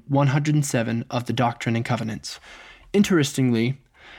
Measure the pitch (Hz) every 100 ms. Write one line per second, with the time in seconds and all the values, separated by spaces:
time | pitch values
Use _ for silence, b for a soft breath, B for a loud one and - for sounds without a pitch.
0 | - 139 143 147 147 151 143 127 117 117
1 | - 123 120 117 120 - - 117 - 135
2 | 110 107 - - B B B B B 202
3 | 208 180 143 - 127 113 117 139 _ B
4 | B